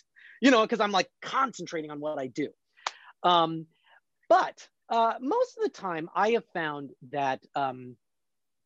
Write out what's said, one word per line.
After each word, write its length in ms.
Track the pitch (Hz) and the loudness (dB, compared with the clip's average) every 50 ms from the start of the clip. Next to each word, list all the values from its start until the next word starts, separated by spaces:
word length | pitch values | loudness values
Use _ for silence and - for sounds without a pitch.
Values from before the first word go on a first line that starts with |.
| - _ _ _ - - - - | -20 _ _ _ -20 -20 -4 2
you 100 | 220 - | 4 6
know, 140 | 247 220 220 | 6 6 4
'cause 120 | - 233 208 | 2 0 0
I'm, 100 | 214 202 | 0 2
like, 200 | 196 180 175 - _ _ | 2 0 0 -2 _ _
concentrating 680 | - - 226 262 269 240 - - 170 - 170 160 156 151 | -10 -4 -2 -2 -2 -2 -4 -8 -12 -10 -8 -8 -8 -10
on 80 | 147 143 | -10 -8
what 200 | 147 151 151 143 | -8 -6 -6 -6
I 80 | 135 | -8
do. 260 | 127 - 151 139 - - _ _ _ _ _ - - - - - - - _ - | -6 -6 -6 -6 -6 -8 _ _ _ _ _ -10 -10 -10 -12 -16 -20 -6 _ 2
Um, 440 | 180 175 170 165 160 165 160 160 - _ _ _ _ _ _ _ _ _ _ _ - | 4 6 6 4 2 0 -6 -10 -12 _ _ _ _ _ _ _ _ _ _ _ 4
but, 400 | 330 381 285 240 - - - - _ _ _ - | 4 4 4 0 -6 -12 -20 -20 _ _ _ -2
uh, 260 | 233 226 226 226 220 240 | 2 2 2 2 0 -2
most 360 | 254 285 427 494 508 - - | -4 -2 0 0 0 -2 -2
of 60 | 453 440 | -4 -4
the 60 | - | -4
time 400 | - - 196 185 165 156 165 175 - | -4 -6 -6 -6 -6 -6 -6 -4 -2
I 160 | 175 202 226 | 0 2 2
have 140 | 233 214 - _ - | 2 0 -2 _ -6
found 400 | 175 160 151 147 143 143 131 - _ 131 123 | -6 -4 -4 -6 -8 -10 -12 -16 _ -14 -8
that, 340 | 147 143 139 131 131 127 - _ - | -4 -2 -2 -2 -2 -4 -8 _ -6
um, 420 | 147 139 131 127 127 127 127 120 - _ _ _ _ _ _ _ _ _ _ _ _ _ | -4 -4 -4 -6 -8 -14 -16 -18 -20 _ _ _ _ _ _ _ _ _ _ _ _ _